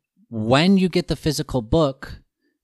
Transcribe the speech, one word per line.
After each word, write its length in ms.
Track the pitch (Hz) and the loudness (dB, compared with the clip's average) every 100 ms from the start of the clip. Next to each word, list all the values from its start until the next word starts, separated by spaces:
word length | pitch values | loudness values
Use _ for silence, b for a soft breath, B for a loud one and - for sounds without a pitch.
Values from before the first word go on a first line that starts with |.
| _ _ - | _ _ -12
when 480 | 113 110 131 180 196 | -6 0 2 4 2
you 100 | 185 | 2
get 220 | 180 - | -2 -4
the 80 | 156 | -4
physical 440 | 160 139 151 131 | -4 -4 -4 -6
book, 600 | 110 160 147 135 - - _ _ _ _ | 0 0 0 -2 -14 -18 _ _ _ _